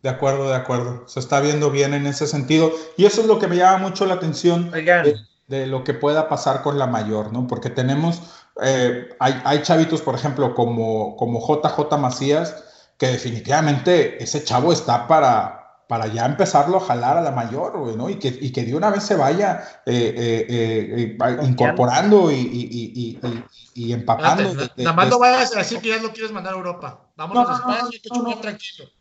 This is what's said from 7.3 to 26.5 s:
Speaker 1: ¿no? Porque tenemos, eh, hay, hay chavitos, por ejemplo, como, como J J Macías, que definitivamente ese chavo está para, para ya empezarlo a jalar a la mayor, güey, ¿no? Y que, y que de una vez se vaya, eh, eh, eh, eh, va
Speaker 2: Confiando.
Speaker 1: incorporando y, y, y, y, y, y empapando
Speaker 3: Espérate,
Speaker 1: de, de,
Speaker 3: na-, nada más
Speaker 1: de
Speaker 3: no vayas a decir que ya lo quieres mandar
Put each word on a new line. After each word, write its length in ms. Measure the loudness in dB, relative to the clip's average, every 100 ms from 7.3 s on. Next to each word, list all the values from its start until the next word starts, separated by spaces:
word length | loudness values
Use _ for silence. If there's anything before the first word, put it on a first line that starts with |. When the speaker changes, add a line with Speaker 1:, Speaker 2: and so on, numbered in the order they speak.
Speaker 1:
¿no? 140 | -6 -6
Porque 220 | -6 -6
tenemos, 500 | -2 0 0 0 -2 -10 -20 _ -2
eh, 460 | 0 2 2 0 -8 0
hay, 140 | 0 2
hay 180 | 0 0
chavitos, 380 | 4 2 4 0
por 140 | -2 -4
ejemplo, 380 | -4 0 0 0
como, 580 | 0 0 -2 -2 -4 -4
como 220 | -4 -2
J 280 | 0 0 0
J 280 | -2 -2 0
Macías, 680 | 0 -2 0 0 0 -8 -20 -20 _ _
que 100 | -2
definitivamente 1120 | -2 -4 -8 0 2 2 2 4 4 4 -2
ese 200 | -6 -6
chavo 300 | 0 2 2
está 340 | 2 2 0 4
para, 800 | 4 6 4 0 -8 -20 _ _
para 180 | -4 -4
ya 160 | -2 -2
empezarlo 520 | 0 2 4 4 0
a 20 |
jalar 360 | 0 -2 2 0
a 40 |
la 80 | 0
mayor, 480 | -2 -4 -6 -6 -6
güey, 160 | -6 -6
¿no? 120 | -6
Y 60 | -4
que, 100 | -4 -4
y 100 | -6
que 140 | -4
de 100 | -4
una 160 | 0 0
vez 140 | 0
se 100 | 0
vaya, 480 | 2 2 2 0 -2 -10 -10 -2
eh, 60 | 0 0 0
eh, 300 | -2 -2 -2
eh, 460 | -2 0 -2 -2 -4
eh, 200 | -4 0
va 60 | 0 0
Speaker 2:
Confiando. 120 | 0
Speaker 1:
incorporando 840 | 2 2 2 2 2 6 6 6
y, 20 |
y, 60 | 2
y, 760 | -2 -4 -6 -8 -8 -8 -8 -6
y, 40 | -8
y, 160 | -8 -12 _ -18 -10 -4
y 60 |
empapando 500 | -4 0 2 2 2
Speaker 3:
Espérate, 300 | 0 -2 -8 -2
Speaker 1:
de, 60 |
de, 20 |
Speaker 3:
na-, 60 | 0
nada 40 | 2
más 80 | 4
Speaker 1:
de 40 |
Speaker 3:
no 80 | 6
vayas 340 | 6 4 0
a 40 | -2
decir 180 | -4 -4
que 100 | -4
ya 120 | -4
lo 100 | -6
quieres 200 | -8 -10
mandar 220 | -8 -8